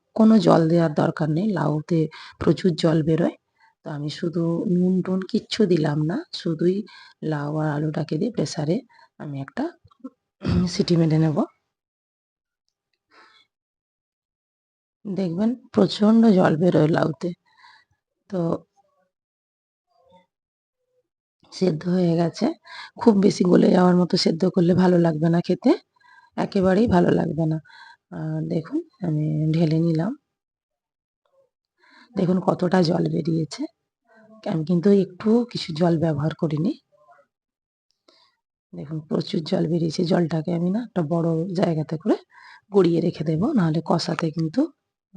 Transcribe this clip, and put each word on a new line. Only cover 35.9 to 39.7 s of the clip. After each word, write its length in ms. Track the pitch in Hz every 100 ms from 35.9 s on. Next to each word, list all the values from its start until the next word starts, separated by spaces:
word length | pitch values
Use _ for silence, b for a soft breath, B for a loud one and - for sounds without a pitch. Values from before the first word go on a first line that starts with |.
| 165
ব্যবহার 360 | 165 147 156
করিনি। 380 | - 156 147 190 - _ _ _ - _ _ _ _ _ _ _ _ _ b b b _ _ _
দেখুন 240 | 175 147 156
প্রচুর 420 | 151 175 156 180
জল 200 | 156 180
বেরিয়েছে, 340 | 165